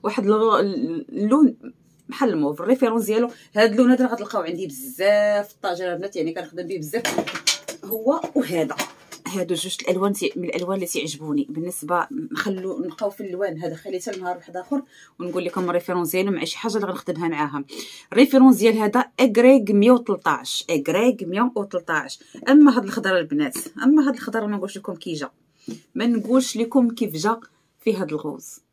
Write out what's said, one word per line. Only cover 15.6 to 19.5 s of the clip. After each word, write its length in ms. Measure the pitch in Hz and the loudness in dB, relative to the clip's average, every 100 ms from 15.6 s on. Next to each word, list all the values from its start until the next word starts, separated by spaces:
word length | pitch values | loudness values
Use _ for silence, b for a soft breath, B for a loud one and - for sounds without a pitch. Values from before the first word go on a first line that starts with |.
| 180 | -2
الريفيرونس 400 | 175 175 180 165 | -2 -2 -4 -2
ديالو 220 | 185 196 | 0 0
مع 120 | 175 | -2
شي 140 | 165 - | -4 -6
حاجه 180 | 226 208 | -4 -4
اللي 100 | 202 | -4
غنخدمها 420 | 185 - 160 170 | -6 -6 -4 -4
معاها. 360 | 151 147 143 139 B B B B | -2 -4 -4 -10 B B B B
الريفيرونس 440 | 214 269 262 262 202 | 4 6 8 8 8
ديال 200 | 226 220 | 4 4
هذا 280 | 208 247 - - | 2 0 -2 2
اكريك 500 | 247 208 247 | 4 8 8